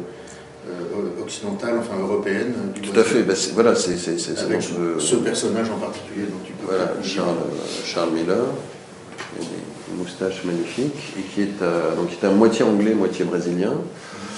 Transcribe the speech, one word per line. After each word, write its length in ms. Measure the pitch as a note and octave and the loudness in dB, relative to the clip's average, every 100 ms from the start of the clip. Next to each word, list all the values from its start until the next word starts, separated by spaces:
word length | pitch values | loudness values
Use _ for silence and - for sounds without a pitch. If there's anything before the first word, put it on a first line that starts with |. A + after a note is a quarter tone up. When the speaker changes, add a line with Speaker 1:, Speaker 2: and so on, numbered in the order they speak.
| E2+ - - - - - - | -6 -12 -16 -16 -18 -14 -10
Speaker 1:
euh, 540 | F2+ E2+ G2+ F#2 F2 | -8 -6 -4 -4 -4
occidentale, 540 | D#2 - G2+ G2 A#2 A#2 | -8 -8 -6 -4 0 0
enfin 200 | - F#2+ | 0 -2
européenne, 540 | F#2+ G2+ G2+ G2+ A#2+ A2+ G2 | 0 0 0 0 0 -2 -4
du 80 | F#2+ | -4
Speaker 2:
Tout 100 | - | 2
Speaker 1:
Brésil. 180 | A#2 A2 | 4 6
Speaker 2:
à 40 | |
fait, 80 | A#2+ | 6
bah, 120 | F#2+ | 4
c'est, 200 | F#2 - | 2 2
voilà, 200 | G2+ A#2 | 6 6
c'est, 220 | F#2 F#2 F2 | 6 4 0
c'est, 220 | E2+ E2+ | 0 -2
c'est, 180 | - D2+ | -2 -2
c'est 80 | |
Speaker 1:
Avec 140 | D#2+ F2 | 0 0
Speaker 2:
dans 400 | E2+ F2 E2+ D#2+ | 0 0 0 0
ce 60 | D2+ | 2
Speaker 1:
ce 100 | A#2+ | 2
personnage 540 | E2+ - - A2 A2+ | 2 0 0 0 0
en 80 | G2 | -2
particulier 480 | - - - G2 G2+ | -4 -6 -8 -6 -4
dont 140 | F#2 | -6
tu 80 | - | -8
peux 140 | - F#2 | -8 0
Speaker 2:
Voilà, 220 | F#2 F2+ | 2 2
Speaker 1:
peut-être 180 | - F#2 | 0 -2
Speaker 2:
Charles, 220 | F#2+ F2 | 0 0
Speaker 1:
dire. 80 | E2 D2+ | 0 -2
Speaker 2:
euh, 320 | - - - - | -4 -6 -6 -4
Charles 240 | F2 E2 | 0 0
Miller, 340 | D#2+ E2+ G2+ C3 C#3+ - - - - - - | 2 2 2 2 -2 -8 -14 -18 -18 -16 -14
qui 300 | - F#2+ E2 | -12 -10 -8
a 20 | |
des 480 | F2+ F2 - - F2+ | -8 -10 -12 -8 -6
moustaches 480 | F2+ - F#2+ - | -6 -2 -2 -2
magnifiques, 680 | F2+ E2+ E2 - C#3+ C#3 - G2 | -2 -2 -2 -2 -2 -2 -8 -8
et 40 | |
qui 180 | F#2+ - | -4 0
est, 220 | G2+ G2+ | 0 0
euh, 340 | F2+ E2+ D#2+ E2 | 0 2 2 0
donc, 140 | E2+ | -2
qui 60 | - | 0
est 60 | G2+ | 4
à 20 | |
moitié 360 | G2+ A2+ - A#2+ | 8 8 6 4
anglais, 260 | G2+ G#2+ | 4 4
moitié 320 | G#2+ F#2 - | 4 2 2
brésilien, 480 | E2+ F2+ F2 F2 G#2 D3+ F3+ - - - G3+ | 0 0 0 0 0 0 -4 -10 -14 -12 -10